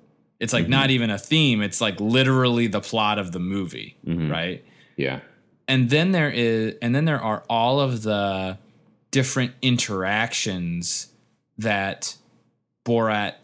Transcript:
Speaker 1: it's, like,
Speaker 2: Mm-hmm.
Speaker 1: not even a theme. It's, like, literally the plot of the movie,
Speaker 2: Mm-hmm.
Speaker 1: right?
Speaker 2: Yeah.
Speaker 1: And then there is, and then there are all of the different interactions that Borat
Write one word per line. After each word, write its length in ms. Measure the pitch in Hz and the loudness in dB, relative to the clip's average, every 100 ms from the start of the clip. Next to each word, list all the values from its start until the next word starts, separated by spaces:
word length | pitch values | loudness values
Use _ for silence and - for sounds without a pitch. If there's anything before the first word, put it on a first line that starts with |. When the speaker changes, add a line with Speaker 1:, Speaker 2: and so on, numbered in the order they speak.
| _ _ _ - | _ _ _ -8
Speaker 1:
it's, 140 | 117 | -2
like, 120 | 120 | 0
Speaker 2:
Mm-hmm. 60 | - | 2
Speaker 1:
not 180 | 135 139 | 2 2
even 180 | 127 113 | 2 0
a 80 | 98 | -2
theme. 440 | - 160 143 110 | 0 2 4 2
It's, 180 | 101 - | 0 0
like, 180 | 110 92 | -2 0
literally 680 | 107 127 131 131 127 120 113 | 2 4 4 4 4 2 0
the 160 | 101 | -2
plot 360 | - 113 107 104 | -2 0 2 0
of 140 | 92 | -2
the 80 | 87 | -4
movie, 560 | 90 98 90 62 52 - - | -4 -4 -6 -10 -14 -10 -6
Speaker 2:
Mm-hmm. 240 | 85 78 | -2 -2
Speaker 1:
right? 320 | 80 87 87 - - - - | -2 -4 -8 -14 -20 -12 -4
Speaker 2:
Yeah. 220 | 67 67 - _ _ _ - | -4 -4 -10 _ _ _ -2
Speaker 1:
And 220 | 131 120 | 2 4
then 240 | 147 180 | 2 2
there 180 | 180 147 | 2 0
is, 440 | 120 117 113 110 - | 0 0 2 -2 -2
and 120 | 117 | -2
then 120 | 135 160 | 0 2
there 140 | 143 | 0
are 240 | 110 107 - | -2 -4 -2
all 320 | 113 120 139 | 0 2 2
of 220 | 135 117 | 0 -2
the 560 | 107 104 101 95 92 98 - _ _ _ _ | -2 0 0 -2 -4 -8 -14 _ _ _ _
different 420 | 139 131 135 123 - | 0 0 0 -4 -2
interactions 1500 | 131 123 - 95 92 107 117 - 107 92 87 85 87 - - _ _ _ _ - | 0 0 0 -2 0 0 -2 -2 -4 -4 -4 -4 -6 -6 -10 _ _ _ _ -6
that 580 | 110 101 98 - - - _ _ _ _ _ _ | -2 -2 -2 -6 -10 -12 _ _ _ _ _ _
Borat 500 | - 117 110 107 101 - | 0 2 2 0 -2 -6